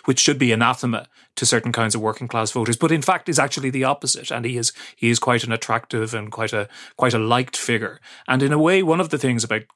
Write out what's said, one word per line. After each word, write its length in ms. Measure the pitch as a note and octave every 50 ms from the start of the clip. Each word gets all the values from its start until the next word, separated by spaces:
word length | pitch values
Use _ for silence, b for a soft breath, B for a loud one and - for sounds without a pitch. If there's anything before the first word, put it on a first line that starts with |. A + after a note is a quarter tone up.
| B
which 140 | - C3 -
should 200 | - - D3 C3
be 120 | B2+ A#2+
anathema 560 | A2+ A2 A#2 A#2+ B2+ - - B2 A2+ A2 - - b b b b _
to 100 | - C3+
certain 260 | A#2+ - A#2 - B2
kinds 240 | A#2 - A2+ A2 G#2+
of 60 | A2+
working 260 | G#2+ A2 G#2+ - B2 A2+
class 240 | - A#2 A2 G#2+
voters, 240 | - B2+ A2+ A2 A#2
but 160 | - - D#3+
in 100 | D#3+ D#3+
fact 280 | C#3 - F#3 E3+ - -
is 100 | D#3+ C#3+
actually 300 | C#3 C#3 - D3+ C#3 C3
the 160 | B2+ C3+ C3
opposite. 440 | C3 D3 C#3+ - C3 - - - -
And 140 | - A#2+ A#2
he 140 | A#2+ B2+ A#2+
is, 160 | A#2 A#2 B B B B B
he 140 | _ - A#2
is 100 | A#2 A2+
quite 260 | - - B2 A#2 A#2
an 80 | A#2 A2+
attractive 600 | A2+ - - A2+ A#2 - - - A#2 A2 A2 A2+
and 180 | A2 G#2 G#2+
quite 200 | G#2+ - A2+ G#2
a, 160 | - G#2+ G2+ G#2 B B B B B -
quite 160 | - B2+ A#2
a 60 | A2+
liked 360 | A2 A2+ A#2+ B2 C3 B2+ -
figure. 460 | - - - A#2+ A2 A2+ F#2+ - - B B B B B -
And 160 | B2+ C3 C3+
in 80 | C#3
a 80 | D3+ D3+
way, 240 | D#3 E3+ F#3 F#3+ F#3+
one 160 | D#3+ D#3+ F3
of 100 | F3+ D#3+
the 100 | D#3+ C#3+
things 240 | C#3+ C3 B2 A#2 A2+
about 180 | A2+ A2 A2 G#2+ - _